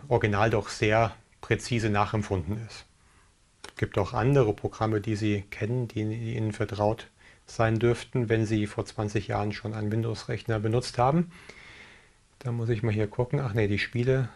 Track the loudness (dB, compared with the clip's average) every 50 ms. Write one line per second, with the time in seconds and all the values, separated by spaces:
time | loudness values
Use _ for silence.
0 | -2 0 2 2 4 2 4 4 4 4 4 0 -2 -2 -4 0 2 4 4 4
1 | 4 2 0 -8 -20 _ _ _ -2 -2 -2 -2 0 -2 -2 0 0 2 2 2
2 | 2 2 0 -2 0 0 -2 -2 -2 -4 -6 -6 -8 -12 -14 -18 -20 _ _ _
3 | _ _ _ _ _ _ _ _ _ _ _ _ -20 -18 -6 -4 -4 -2 0 -2
4 | -2 0 -2 0 2 4 4 4 4 4 2 -2 -6 -8 -4 -2 -2 0 0 -2
5 | -2 -2 -2 0 0 0 0 -2 -4 -8 -8 -6 -4 -2 -2 -4 -4 -4 -4 -4
6 | -4 -4 -4 -4 -6 -6 -4 -2 -2 -4 -2 -2 -4 -4 0 2 2 2 2 0
7 | -6 -16 _ _ -20 -20 -20 _ _ -12 -2 0 2 2 4 4 4 2 2 2
8 | -4 -4 -2 -2 2 2 2 2 2 2 2 0 0 -2 -4 -6 -6 -6 -4 -4
9 | -4 -2 -2 -2 -2 -2 -2 -2 -2 -2 -4 -6 -8 -8 -6 -4 -4 -2 -2 0
10 | -2 -2 -4 -6 -6 -6 -8 -6 -2 -2 -2 0 0 0 0 0 0 -2 0 2
11 | 4 4 4 2 0 0 -6 -16 -20 -20 -20 -20 -20 -20 -20 -20 -20 -20 -20 -20
12 | -20 _ _ _ _ _ _ _ -6 -4 -4 -2 0 0 0 2 2 0 2 2
13 | 0 0 0 -2 0 0 0 -2 -2 0 2 2 2 4 2 0 0 -2 -2 0
14 | 2 2 2 2 2 -2 -6